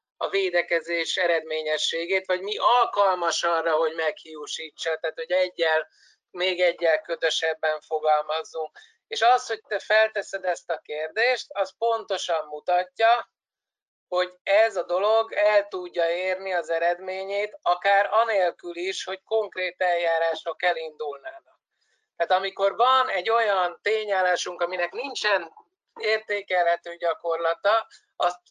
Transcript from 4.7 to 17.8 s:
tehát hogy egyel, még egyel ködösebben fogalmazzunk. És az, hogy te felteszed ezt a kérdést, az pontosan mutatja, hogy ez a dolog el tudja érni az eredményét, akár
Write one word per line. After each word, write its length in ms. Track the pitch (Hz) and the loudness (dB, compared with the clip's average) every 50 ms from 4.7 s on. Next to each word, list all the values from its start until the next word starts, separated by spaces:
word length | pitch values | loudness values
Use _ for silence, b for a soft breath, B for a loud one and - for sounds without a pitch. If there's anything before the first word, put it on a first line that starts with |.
| _ - - 165 160 | _ -8 -4 -4 -4
tehát 200 | - - 160 - | -4 -4 -6 -6
hogy 160 | 165 160 165 | -6 -4 0
egyel, 560 | 180 185 185 175 - - 165 160 156 160 156 - b b b b b b b _ | 0 0 0 0 0 0 0 2 2 2 0 -2 b b b b b b b _
még 300 | - 175 180 185 180 170 | -8 -4 -2 -2 0 2
egyel 400 | 180 175 170 - 175 165 156 156 | 2 2 2 2 2 2 2 2
ködösebben 800 | - - 170 - 165 156 - - 165 160 160 - - 156 156 151 | 0 -4 -4 -2 0 0 0 0 -2 -2 -4 -2 -2 -2 -2 -2
fogalmazzunk. 1000 | _ - 160 151 151 156 151 151 151 151 156 160 160 - - 165 156 - B B B B B B B | _ -4 -4 0 2 2 2 2 2 -2 -4 -6 -6 -8 -8 -8 -8 -8 B B B B B B B
És 160 | - 214 202 | -10 -4 2
az, 240 | 220 240 254 240 - | 4 4 4 4 2
hogy 140 | - 220 214 _ - | -4 -8 -8 _ -6
te 100 | 214 - | -6 -6
felteszed 680 | - - 214 220 220 214 - 208 185 - - 190 190 | -2 2 2 4 4 2 0 -4 -8 -6 -8 -6 -4
ezt 260 | 180 170 - - - | -4 -4 -4 -4 -6
a 80 | 165 156 | -6 -6
kérdést, 680 | _ - 151 151 156 160 165 214 233 254 254 220 - - | _ -8 -8 -6 -6 -6 -2 0 0 0 0 -2 -4 -8
az 260 | - 202 190 185 - - | -4 -4 -4 -4 -4 -2
pontosan 680 | 226 233 226 220 202 - 196 175 - - 165 160 151 | -2 0 0 -2 -2 -4 -6 -4 -2 -2 -2 -2 -4
mutatja, 840 | 151 151 151 - - 180 180 185 180 _ - 220 226 240 233 - _ _ _ _ _ _ _ _ _ _ _ _ _ _ _ _ - 180 | -6 -10 -8 -4 0 0 0 0 -2 _ 2 4 4 4 2 0 _ _ _ _ _ _ _ _ _ _ _ _ _ _ _ _ -4 0
hogy 200 | 180 180 180 - _ | 0 0 -2 -4 _
ez 340 | - - 196 214 226 220 190 | -2 2 4 4 4 4 2
a 60 | 185 | -2
dolog 500 | 160 165 175 185 202 214 220 226 226 220 | -2 0 0 2 2 4 4 2 2 0
el 360 | - 202 208 214 214 208 202 202 | 0 2 4 4 4 4 2 0
tudja 400 | 202 185 180 175 151 170 165 165 | -6 -10 -8 -6 -2 0 0 0
érni 420 | 170 180 185 190 185 190 196 190 | 0 0 -2 -2 -2 -4 -4 -4
az 180 | 185 175 160 160 | -2 -2 -2 -2
eredményét, 880 | 165 165 165 175 175 175 190 190 190 190 190 196 196 202 208 208 - - | -2 0 2 0 0 -2 -4 -8 -8 -6 -6 -4 -4 -4 -4 -4 -6 -4
akár 460 | - 175 180 180 | 0 0 0 2